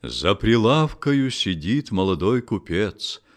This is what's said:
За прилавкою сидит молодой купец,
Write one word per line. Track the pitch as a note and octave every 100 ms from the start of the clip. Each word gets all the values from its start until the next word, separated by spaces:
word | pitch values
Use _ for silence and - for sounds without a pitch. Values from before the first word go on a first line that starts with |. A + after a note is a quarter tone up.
За | B1 A#1+ D#2 G2+
прилавкою | A2 A#2 A2 D3+ D#3 - D3 C#3 C3
сидит | - G2 E2+ E2 C3+ -
молодой | F#2+ F#2+ F2 F#2 B2
купец, | A#2+ G2+ - E2+ G#2 - - - _